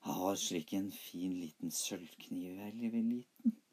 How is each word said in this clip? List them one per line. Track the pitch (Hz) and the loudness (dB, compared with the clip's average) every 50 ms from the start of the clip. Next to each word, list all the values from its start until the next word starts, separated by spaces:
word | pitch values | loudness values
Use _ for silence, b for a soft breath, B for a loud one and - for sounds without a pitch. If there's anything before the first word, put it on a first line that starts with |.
| - | -4
Jeg | - - | -4 -2
har | 90 90 95 98 | 0 2 2 2
slik | 92 - - 92 87 78 - - | 2 0 0 0 -2 -2 0 0
en | 98 98 101 | 0 0 0
fin | 95 - - - - 87 87 92 92 | -4 -8 -12 -10 -6 -4 -2 -2 -2
liten | 90 87 80 - _ - 85 | -2 -4 -6 -8 _ -6 -4
sølvkniv | 80 - - - 104 92 87 78 - - - - 90 90 87 90 92 | -2 -2 -2 -2 -4 -4 -8 -10 -16 -18 -10 -8 -6 -6 -4 -6 -6
jeg | 95 104 | -8 -8
er | 104 104 | -8 -6
veldig | 113 120 113 113 117 113 | -2 2 4 4 6 6
liten. | 117 120 123 123 _ _ _ - 240 - - _ _ | 6 4 2 0 _ _ _ 2 2 2 2 _ _